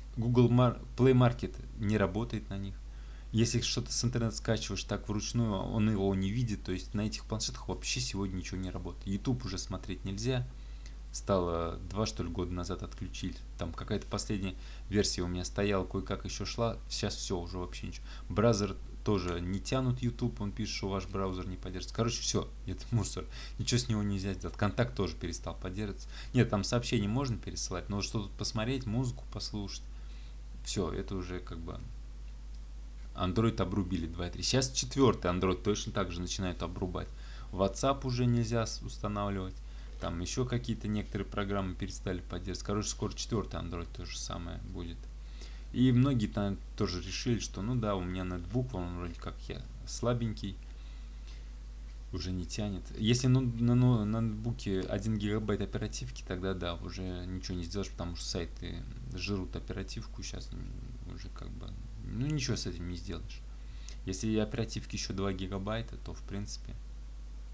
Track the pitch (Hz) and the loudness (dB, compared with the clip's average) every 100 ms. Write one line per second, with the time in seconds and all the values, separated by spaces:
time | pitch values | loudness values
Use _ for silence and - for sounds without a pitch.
0 | - - 117 123 120 123 123 120 - - | -8 0 6 10 10 10 8 6 -6 6
1 | 127 127 123 120 - - - - 101 107 | 8 10 8 6 -2 -4 -8 -2 2 6
2 | 95 98 117 110 - 98 98 - - - | 6 4 0 -2 -4 -4 -4 -6 -10 -10
3 | - - - 110 120 117 - - 113 - | -10 -10 0 6 6 6 2 0 0 2
4 | 117 120 117 107 - 107 - 95 - 104 | 2 4 2 0 2 2 2 -4 -2 -2
5 | - 104 - 117 113 98 87 107 107 104 | 0 -2 0 2 4 2 2 4 4 6
6 | 98 95 95 113 117 104 - - - 104 | 4 4 2 2 0 0 -2 -4 -2 -2
7 | 107 107 - 104 - - - 92 - - | 0 -2 -4 -2 -2 -4 -4 -4 -2 -2
8 | 123 98 98 92 85 92 92 92 90 - | 0 0 -2 -2 -4 -4 -4 -4 -6 -6
9 | - 98 - 127 98 92 - 95 - 117 | -2 0 2 0 0 -4 -4 -6 -4 -6
10 | - 98 120 127 127 - - - - - | -4 -2 0 0 -2 -6 -10 -10 -10 -10
11 | - - - 98 87 85 82 92 92 95 | -8 -8 4 4 6 2 0 -2 -4 0
12 | 107 - 85 82 90 90 87 87 92 - | 0 0 -2 -2 -2 -2 -2 -4 -6 -6
13 | 98 - 92 85 - - 85 - - 101 | -6 -4 -4 -4 -10 -6 -6 -4 -2 -2
14 | - 101 - 107 95 - - - - 101 | 0 -4 -2 -2 -2 -6 -10 -10 0 4
15 | 98 - 87 90 90 - 101 98 90 98 | 4 4 0 0 -2 2 4 4 2 -2
16 | 92 98 - - 98 - 113 101 - - | -2 -2 -2 -4 -4 0 0 0 -6 -2
17 | 104 - - 92 85 92 90 - 90 - | -2 -2 -2 -2 -2 -4 -4 -6 -8 -8
18 | - - - - 113 107 101 95 - - | -10 -10 -2 4 6 6 2 -2 -8 -4
19 | - 104 90 85 87 95 - 135 131 123 | 2 4 4 0 0 -2 0 2 2 2
20 | 120 117 120 - 101 98 107 - 98 98 | 0 0 -2 0 -4 -2 -4 -2 0 0
21 | 90 98 98 92 90 90 92 90 85 - | -2 -2 0 0 -4 -4 -6 -6 -6 0
22 | 117 - - 107 - - - 92 - 117 | 2 2 0 0 0 -6 -6 -6 0 2
23 | 98 - - - - - - 120 - 107 | 2 -2 -6 -8 -10 -4 2 2 4 2
24 | 104 98 98 95 90 - 104 - 120 - | 2 2 0 -2 -4 0 0 2 0 2
25 | 90 - 87 82 - - 92 92 104 98 | 0 0 -6 -4 -6 -6 -6 -2 -4 -4
26 | - - - 123 120 104 95 120 120 123 | -8 -10 0 4 6 6 4 2 2 2
27 | 101 117 143 110 - 85 - 92 - 101 | 4 2 2 0 -2 -6 -4 -4 -2 -2
28 | 92 113 98 - 107 113 110 135 110 110 | 0 -2 -2 -4 -2 0 0 0 0 2
29 | 131 - - 104 - 107 98 - - - | 0 -2 -6 -6 -4 -4 -4 -6 -10 -10
30 | - - - - - - - - 85 - | -10 -10 -12 -12 -12 -10 -4 0 0 0
31 | 98 95 90 90 - 82 82 - - - | -2 -4 -2 -6 -6 -8 -6 -6 -8 -10
32 | - - - - - - - - - - | -10 -10 -10 -10 -10 -10 -10 -10 -10 -10
33 | - - 90 92 113 113 117 98 87 87 | -10 -2 2 6 4 4 2 2 2 2
34 | 80 85 90 - 87 127 127 - 123 135 | 0 -2 -4 -2 2 4 4 0 0 6
35 | 131 - 87 90 92 90 104 104 - 104 | 6 8 4 4 4 4 2 0 0 -2
36 | 90 87 87 - 95 87 85 87 92 85 | -2 -2 -4 -2 -2 -2 -4 -2 -2 -2
37 | 82 - - - - 92 98 - 135 139 | -6 -8 -10 -10 -8 2 2 4 2 2
38 | 131 120 123 120 113 117 110 - - - | 0 2 4 4 4 2 0 -2 -8 -4
39 | 104 101 101 98 92 - - - - - | -2 0 0 0 -4 -6 -10 -10 -10 -6
40 | 87 85 90 - 123 117 - 110 104 107 | -4 -2 -2 0 0 0 0 -2 0 0
41 | 101 104 98 - 101 101 95 90 98 - | 0 -2 -2 -2 0 0 0 -2 -4 -4
42 | - 90 - 90 92 87 - 104 101 - | -2 -4 -4 -6 -4 -4 0 0 0 -2
43 | 104 - - 110 92 85 85 87 85 - | -2 -2 0 0 0 -4 -4 -4 -6 -6
44 | 87 - - 92 85 85 101 90 87 85 | -8 -6 -6 -4 -4 -6 -6 -6 -6 -8
45 | - - - - - - - - 127 123 | -10 -10 -10 -10 -10 -10 -4 6 8 8
46 | 135 123 104 - 101 98 - - 101 90 | 8 6 2 2 0 0 -6 -2 0 0
47 | 90 - 123 113 - - 98 127 107 98 | -4 -2 2 2 0 -4 0 0 2 2
48 | 90 92 90 87 87 117 123 95 87 87 | 0 -2 -2 -2 -2 -2 0 -2 -4 -4
49 | 87 - - - - - - - - - | -4 -6 -8 -8 -8 -8 -8 -10 -8 -2
50 | 117 120 113 104 98 - - - - - | 2 2 0 -2 -6 -6 -10 -10 -10 -10
51 | - - - - - - - - - - | -10 -10 -10 -10 -10 -10 -10 -10 -10 -10
52 | - 92 87 90 87 - 104 92 - 95 | -6 -4 -2 -2 -2 -2 -2 -2 -6 0
53 | 107 123 131 127 123 113 120 123 123 117 | 6 6 8 6 6 4 6 8 8 8
54 | 104 113 113 107 113 117 101 95 92 104 | 6 2 2 0 -2 -2 0 0 2 0
55 | 104 110 104 107 107 101 101 107 107 - | 2 2 2 2 2 0 0 -2 -2 -4
56 | 123 - - 90 95 92 85 85 90 92 | -6 -8 -4 -2 0 0 -2 -2 -4 -4
57 | 92 90 90 92 - 90 85 98 95 - | -4 -4 -4 -4 -2 -2 -2 -2 -4 -4
58 | 87 87 - 92 85 - 87 85 - - | -4 -4 -2 -2 -2 -4 -6 -6 -8 -8
59 | - 90 95 101 90 85 - 95 95 - | -6 -4 0 0 0 -4 -4 -4 -4 -6
60 | - - 98 - - - - - - - | -8 -8 -6 -6 -8 -8 -8 -8 -8 -10
61 | - - - - - - - - - - | -8 -8 -10 -8 -8 -8 -8 -8 -8 -8
62 | - 110 139 151 127 101 101 87 87 87 | -6 -2 0 0 0 0 -2 -4 -4 -6
63 | 87 82 - - - - - - - - | -6 -6 -6 -10 -12 -12 -10 -10 -10 -8
64 | - 95 113 110 107 - 110 - - 104 | -6 -2 2 2 2 0 -2 -2 -4 -4
65 | - 95 98 95 92 98 98 110 120 - | -2 0 0 0 -2 -2 -2 -2 -4 -8
66 | - 87 - 202 208 - - - - - | -8 -8 -6 -6 -4 -6 -8 -10 -10 -10
67 | - - - - - | -10 -10 -10 -10 -10